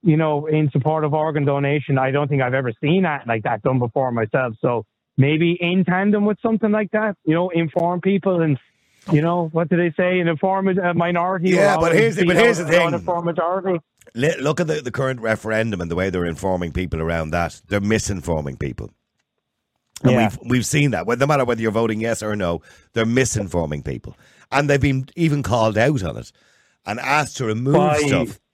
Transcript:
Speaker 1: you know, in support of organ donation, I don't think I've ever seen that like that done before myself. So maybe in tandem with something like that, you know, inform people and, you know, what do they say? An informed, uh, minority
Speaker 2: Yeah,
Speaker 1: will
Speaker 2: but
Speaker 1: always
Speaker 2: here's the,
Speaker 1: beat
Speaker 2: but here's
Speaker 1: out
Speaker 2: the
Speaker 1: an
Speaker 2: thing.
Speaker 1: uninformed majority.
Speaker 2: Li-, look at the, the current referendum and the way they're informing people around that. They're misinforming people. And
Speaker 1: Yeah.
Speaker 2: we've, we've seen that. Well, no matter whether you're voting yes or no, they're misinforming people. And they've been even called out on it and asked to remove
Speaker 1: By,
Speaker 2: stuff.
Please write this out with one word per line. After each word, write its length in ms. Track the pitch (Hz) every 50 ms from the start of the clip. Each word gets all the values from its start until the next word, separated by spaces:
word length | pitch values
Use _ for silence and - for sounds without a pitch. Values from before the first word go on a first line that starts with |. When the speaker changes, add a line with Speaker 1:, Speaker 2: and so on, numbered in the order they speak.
| -
Speaker 1:
you 140 | 196 151
know, 300 | 156 160 156 151 143 151
in 220 | 156 156 156 156 147
support 320 | - 143 120 156 156 156 151
of 100 | 151 143
organ 320 | 156 156 160 151 151 143
donation, 520 | 143 139 139 139 139 143 151 139 - 139
I 140 | 135 131 131
don't 160 | 135 143 147
think 140 | 123 147 139
I've 120 | 131 123 127
ever 200 | 135 131 123 110 _
seen 220 | - 147 170 190 185
that 220 | 165 147 139 -
like 160 | 120 117 110 104
that 180 | 127 117 104 -
done 160 | 135 131 131
before 320 | 123 117 - 143 135 127
myself. 440 | 117 117 113 101 - 143 131 120 113 -
So 240 | - 131 123 113 107 _ _ _ _ _ _
maybe 400 | - 131 143 156 156 170 170 170 175
in 260 | 175 170 180 190 180
tandem 400 | - 175 185 196 208 208 208 208
with 140 | 214 208 -
something 300 | - 233 226 214 - 214
like 200 | 208 214 214 185
that, 240 | - 214 214 214 196 _ _
you 100 | 156 156
know, 160 | 165 180 185
inform 520 | 175 165 170 156 - 175 165 170 180 175
people 400 | - 190 196 196 - 196 185 175
and, 180 | 165 156 143 127 _ _ _ _ _ _ _ _ _ -
you 100 | 160 147
know, 260 | 156 170 175 175 170 160 156
what 160 | 160 175 147
do 80 | 180
they 160 | 170 175 175 156
say? 240 | - 185 180 185 185
An 80 | 175
informed, 500 | 165 165 147 - 190 190 196 190 190 185
uh, 160 | 190 185 175 175
minority 580 | 170 170 175 175 170 170 185 190 185 165 185
Speaker 2:
Yeah, 240 | 185 180 196 202 -
Speaker 1:
will 60 | 160 165
Speaker 2:
but 80 | 170
Speaker 1:
always 80 | 165 190
Speaker 2:
here's 140 | 220 226 190
the, 40 | 180 185
Speaker 1:
beat 40 |
Speaker 2:
but 100 | 170 180
here's 220 | 175 226 233 226 165
Speaker 1:
out 80 | 175
Speaker 2:
the 60 | 147 165
Speaker 1:
an 40 | 175
Speaker 2:
thing. 80 | 170
Speaker 1:
uninformed 380 | 165 156 175 - 185 180 170 170
majority. 540 | 170 170 175 170 170 180 190 180 190 180 165 _ _ _ _ _ - _
Speaker 2:
Li-, 220 | 113 131 151 - -
look 180 | 131 143 156 -
at 80 | 175
the, 140 | 156 156 156
the 100 | - 123
current 300 | 110 - 139 131 131 123
referendum 580 | 113 113 110 107 - 110 110 110 113 113 104 90
and 100 | 87 85
the 60 | 85
way 140 | 85 92 95
they're 160 | 90 90 87
informing 460 | 87 82 71 - 98 92 90 87 85 73
people 280 | 87 92 82 - 82
around 280 | 80 82 85 82 80 78
that. 300 | 80 87 85 78 - - _ _
They're 100 | 104 101
misinforming 800 | 101 104 110 110 - - 104 92 - - 82 78 76 71 65 -
people. 320 | - 69 58 - 57 - _ _ _ _ _ _ _ _ _ _ _ _ _ _ _ _ _ _ _ _ _ - -
And 80 | 127 123
Speaker 1:
Yeah. 40 | - 113 104 110 -
Speaker 2:
we've, 80 | - -
we've 160 | 123 127 107
seen 260 | - - 151 143 143
that. 140 | 113 85 85
Well, 120 | 101 120
no 100 | 120 139
matter 180 | 143 151 139 127
whether 160 | 117 120 113
you're 100 | 113 110
voting 300 | 101 113 117 110 110 107
yes 200 | 110 117 113 - -
or 120 | 107 104
no, 260 | 104 95 85 85 82 _ - - - _ _ _
they're 120 | 113 113
misinforming 800 | 113 117 127 131 117 - 110 101 90 80 87 82 76 73 73 69
people. 320 | - 65 60 - - - _ _ _ _ _ - _
And 180 | - 139 147 143
they've 120 | 143 139
been 260 | 127 143 135 131 131 - _
even 280 | - 170 160 143 147 135
called 340 | 95 123 120 110 110 104
out 260 | 107 117 143 156 127 92
on 140 | 80 60
it 140 | 55 58 - _ _ _ _ _ _ _ _ _ _ _
and 140 | - 104 120
asked 380 | 123 131 139 151 147 - -
to 80 | - 131
remove 300 | 110 107 110 123 135 147
Speaker 1:
By, 220 | 156 147 147 151 147
Speaker 2:
stuff. 400 | 151 143 135 - - 101 - - _ _